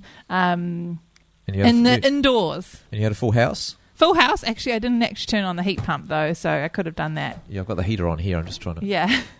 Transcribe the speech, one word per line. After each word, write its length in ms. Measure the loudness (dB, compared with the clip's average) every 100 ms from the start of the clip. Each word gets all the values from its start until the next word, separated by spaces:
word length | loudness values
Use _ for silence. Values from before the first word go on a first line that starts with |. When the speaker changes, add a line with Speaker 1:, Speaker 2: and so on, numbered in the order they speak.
| -2 -20 -6
Speaker 1:
um, 720 | 0 0 0 -4 -6 -8 -10 -14 _ _ _ -6
Speaker 2:
And 120 | 2
you 60 | 4
had 100 | 6
Speaker 1:
in 100 | 6
Speaker 2:
a 120 | 4
Speaker 1:
the 80 | 2
Speaker 2:
you 80 | 2
Speaker 1:
indoors. 600 | 2 2 0 -4 -10 -18 -10
Speaker 2:
And 100 | -2
you 40 |
had 80 | -2
a 40 | 0
full 180 | 2
house? 420 | 4 2 0 -8 -12 _ 2
Speaker 1:
Full 180 | 4
house. 320 | 6 4 2 -2
Actually, 280 | -4 -2
I 60 | -2
didn't 240 | 0 0
actually 220 | 0 -2 -2
turn 180 | -2
on 140 | -2 -2
the 60 |
heat 200 | -2 -2
pump, 240 | -2 -4 -2
though, 240 | -2 0
so 180 | -2 -2 -2
I 60 | -2
could 160 | -4 -6
have 100 | -4
done 200 | -6 -4
that. 240 | -6 -8 -10
Speaker 2:
Yeah, 100 | -8
I've 60 | -4
got 80 | -2
the 80 |
heater 240 | -2 0 0
on 120 | -2
here. 180 | -2 -2
I'm 80 | -4
just 160 | -8
trying 140 | -10 -8
to 100 | -4
Speaker 1:
Yeah. 360 | -2 0 0 -4 -18